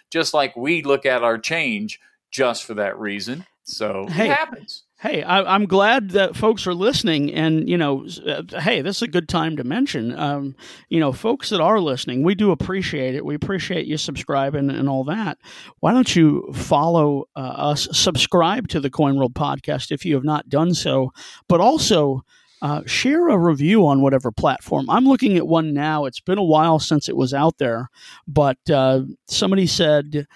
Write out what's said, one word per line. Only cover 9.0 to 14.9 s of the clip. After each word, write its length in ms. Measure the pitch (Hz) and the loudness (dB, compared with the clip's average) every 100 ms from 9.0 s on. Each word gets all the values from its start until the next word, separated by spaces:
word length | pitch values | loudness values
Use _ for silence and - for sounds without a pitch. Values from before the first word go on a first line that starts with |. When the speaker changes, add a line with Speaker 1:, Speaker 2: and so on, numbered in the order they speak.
Speaker 2:
a 60 | 233 | -2
good 200 | 175 165 | -4 -2
time 280 | 170 160 151 | -4 -2 -4
to 60 | |
mention, 500 | 123 202 277 139 113 147 | -4 -2 -2 -2 -6 -4
um, 360 | 147 143 139 135 - - - | -4 -4 -6 -12 -20 -20 -4
you 100 | 165 | 0
know, 120 | 147 | 0
folks 380 | 127 220 277 - | -2 -2 -4 -2
that 120 | 202 | 0
are 180 | 165 214 | 2 2
listening, 420 | 160 123 - 127 | 0 -4 -4 0
we 140 | 160 196 | 0 2
do 160 | 208 | 2
appreciate 640 | 151 - 190 175 151 127 131 | 2 -2 -4 -4 -4 -4 -4
it. 100 | 147 | -6
We 80 | |
appreciate 540 | 147 - 190 - 170 151 | -6 -4 -6 -4 -6 -4
you 100 | 151 | -4
subscribing 720 | - 139 - 139 139 147 139 | -6 -8 -4 -2 -2 -2 -2
and 180 | 135 | 0
all 160 | 135 | -2